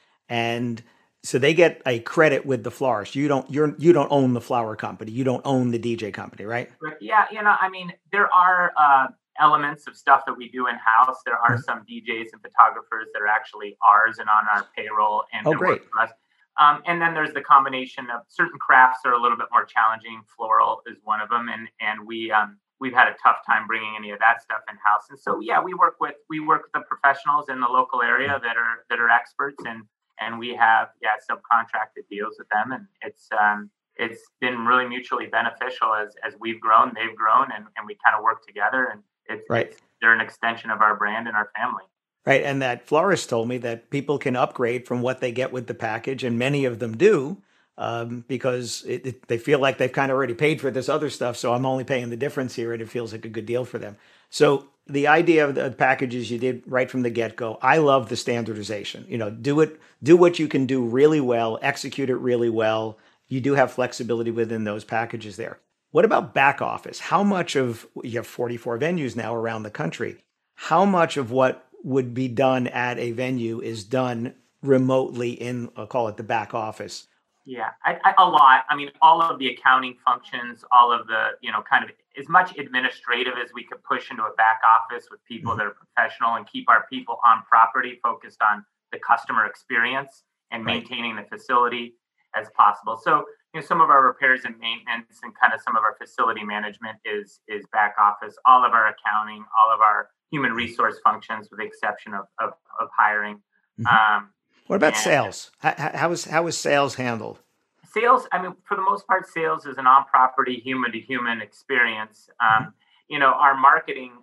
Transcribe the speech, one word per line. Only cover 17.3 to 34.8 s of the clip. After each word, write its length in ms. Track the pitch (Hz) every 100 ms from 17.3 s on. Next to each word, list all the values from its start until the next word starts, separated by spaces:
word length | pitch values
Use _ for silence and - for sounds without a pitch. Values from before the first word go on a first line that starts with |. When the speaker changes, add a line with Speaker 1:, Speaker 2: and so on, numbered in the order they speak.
Speaker 2:
the 80 | 147
combination 680 | 135 143 135 131 127 - 123
of 100 | 117 -
certain 320 | - 170 135
crafts 400 | - 131 131 131
are 100 | 135
a 60 | 120
little 160 | 120 120
bit 120 | 120
more 140 | 117
challenging. 580 | 113 117 110 110 113 113 110 -
Floral 460 | 110 110 110 110 117
is 120 | 107
one 180 | 107 107
of 80 | 104
them, 180 | 120 117
and, 180 | 113 113 -
and 260 | 107 110 104
we, 240 | 113 110
um, 280 | 110 104 - _ -
we've 140 | 131
had 160 | 123 120
a 80 | -
tough 180 | 127 -
time 220 | - 110 104
bringing 280 | 113 110 107
any 120 | 107
of 80 | 104
that 200 | 113 117
stuff 180 | - 110 -
in-house. 380 | 101 107 107 -
And 80 | 139
so, 220 | - -
yeah, 200 | - -
we 140 | 180
work 220 | 180 175 -
with, 140 | 151 143 -
we 100 | 156
work 240 | 156 156
with 80 | -
the 140 | 151 151
professionals 640 | 147 139 139 147 147 143
in 100 | 127
the 60 | 123
local 360 | 127 127 127
area 360 | 117 123 139 139
that 160 | 120 117
are, 280 | 117 117 -
that 120 | 120
are 80 | 117
experts, 540 | 117 - - 135 143 120
and, 160 | 113 113 _ _ -
and 180 | 113 113
we 160 | 120
have, 360 | 117 113 110 113 -
yeah, 120 | 113 107 -
subcontracted 800 | 107 - 117 113 110 110 - -
deals 280 | 101 104 -
with 100 | -
them, 200 | 104 131
and 160 | 131 101 -
it's, 260 | - - -
um, 360 | 110 104 104 104 _ _ -
it's 260 | 160 - _ -
been 240 | 127 120
really 220 | 113 127